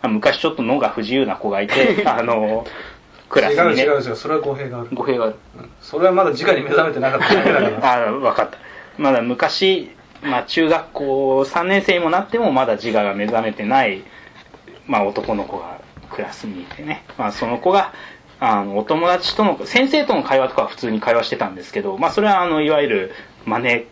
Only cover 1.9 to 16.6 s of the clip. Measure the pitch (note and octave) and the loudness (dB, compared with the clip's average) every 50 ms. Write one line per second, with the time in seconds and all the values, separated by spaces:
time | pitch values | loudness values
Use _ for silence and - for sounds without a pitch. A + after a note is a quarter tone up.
1.9 | F3+ E3+ G#3 D#3 A#2 A2+ A#2 A#2+ A#2 A2 G#2+ G#2+ A2 A2+ A2+ - - - - - | 2 2 2 2 0 0 0 0 0 0 0 0 -2 -2 -4 -8 -14 -16 -16 -18
2.9 | - - _ - - - - - - C#3 G#2 F#2 F2 - E3+ E3 - B2+ C3 D3+ | -20 -20 _ -20 -20 -20 -14 0 2 2 4 4 2 4 4 4 4 4 4 4
3.9 | C#3+ - A#2+ B2 A2 - - D3 D#3 D3+ - C#3+ C#3 C3+ C#3 B2+ A#2+ A#2+ A#2+ A#2 | 2 2 0 -4 -8 -6 -4 -2 -2 0 0 -2 -4 -4 -8 -8 -8 -10 -8 -8
4.9 | C3+ A#2+ A#2+ C#3 B2+ A#2+ A2+ A2 G#2+ - - - - - - - - - - - | -6 -4 -2 -2 0 0 0 -2 -2 -6 -18 -20 -20 -20 -20 -20 -20 -20 -18 -8
5.9 | - D3+ F3 F#3+ F#3 G3 F#3 D#3 C#3 - E3+ G3+ F3+ - - C#3+ D3 D#3+ D#3+ D#3 | -2 2 4 4 6 4 2 2 0 0 2 2 2 2 2 2 2 4 4 2
6.9 | - C3 C3 C3 C3 C3+ - - G3 F#3 - - D#3+ C#3+ - - - - - C3 | 0 0 0 0 2 2 2 4 4 4 4 4 4 4 2 0 0 2 2 2
7.9 | B2 B2 A#2 G#2+ A2+ C#3 C3+ A#2 - - G#2+ - - - - - - - - - | 4 4 2 0 -2 0 0 0 2 2 -2 -2 -4 -18 -20 -20 -20 -20 -20 -18
8.9 | - - D3 C#3 C3+ A#2+ A#2 A#2+ B2 - E3+ D3+ - - G3 F#3+ F#3+ F3 C#3+ - | -8 0 2 2 4 4 2 0 0 0 0 -2 0 2 2 2 2 0 -2 -10
9.9 | - - - - - - - D3 C3+ B2 - - - E3+ E3 D#3 E3 D#3 D#3+ - | -18 -20 -20 -20 -20 -10 -6 -2 -2 -2 -4 -2 0 0 2 2 2 0 -2 -6
10.9 | - - C#3+ C#3 C3 C3+ C#3 C3 C3 C3+ C#3 C#3 - E3+ E3+ F#3 G3 G3 G3 G3 | -8 -6 -2 -2 0 0 2 2 2 2 0 0 -2 -2 0 2 2 2 2 2
11.9 | F#3 F3 E3+ D#3+ E3+ F#3 G3+ - - A#3 A#3 F#3 C3+ C3 C3 A#2 G#2+ G#2 - A#2 | 2 2 2 2 0 0 0 -2 -2 0 0 2 2 2 2 2 0 -2 -2 0
12.9 | G#2+ A2 G#2 G2+ G2 G2+ G#2 G#2+ A#2 A2+ A2+ A2 G#2 - G#2 G#2 C3 C3+ B2+ G#2+ | 0 2 0 0 -2 -2 -2 0 0 0 -2 -2 -6 -4 -2 0 2 2 2 2
13.9 | F#2+ F#2+ F#2+ - - - - - - - - - - - - - - - - - | -2 -6 -12 -18 -20 -20 -20 -20 -20 -20 -20 -20 -20 -20 -20 -20 -20 -20 -6 -2
14.9 | A#2 G#2+ G2+ G2+ - - G#2 - A2 G#2 F#2+ - G2 F#2 E2+ E2+ F2+ - - - | 0 0 0 0 -2 -4 -4 -4 -4 -4 -4 -6 -8 -10 -10 -12 -16 -18 -20 -20
15.9 | - - - - - - G#2 - - - - A2 F#2+ F2 | -20 -20 -20 -14 -10 -10 -10 -10 -12 -12 -12 -12 -12 -12